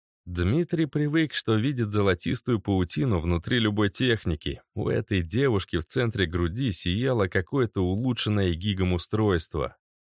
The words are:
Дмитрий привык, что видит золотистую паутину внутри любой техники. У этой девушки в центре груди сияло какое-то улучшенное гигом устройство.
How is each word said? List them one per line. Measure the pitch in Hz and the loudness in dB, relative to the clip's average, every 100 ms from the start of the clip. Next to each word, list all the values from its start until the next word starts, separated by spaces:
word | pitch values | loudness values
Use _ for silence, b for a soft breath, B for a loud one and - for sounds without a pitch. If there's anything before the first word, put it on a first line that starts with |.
| _ _ - | _ _ -8
Дмитрий | 87 87 143 170 160 | -2 2 2 0 -2
привык, | 156 147 147 156 156 | -2 0 0 0 0
что | - - | -2 0
видит | 110 123 131 107 | 0 0 -2 0
золотистую | 104 101 87 85 - - 113 | 2 2 2 0 -2 0 -2
паутину | - 98 90 - 139 92 | 0 0 2 0 0 0
внутри | 82 85 - 123 | 2 0 0 0
любой | 107 104 101 | 2 2 0
техники. | - 131 110 90 80 - - _ | 2 0 0 0 -4 -4 -8 _
У | - - | -6 -2
этой | 117 110 98 | -2 0 -2
девушки | 82 110 139 101 - 87 | 0 0 2 0 -2 -4
в | - | -2
центре | 127 117 107 87 | -2 -2 0 -2
груди | 87 87 107 139 | 0 -2 -2 -2
сияло | - 90 98 131 120 95 | 0 0 0 0 0 0
какое-то | 98 92 139 120 - | 0 -2 -2 -2 0
улучшенное | 90 98 131 120 110 104 95 | 0 0 -2 0 0 2 0
гигом | 82 104 95 92 | 0 -2 0 0
устройство. | 87 - 107 107 87 - 78 62 - _ _ | 0 0 0 2 2 0 -4 -6 -8 _ _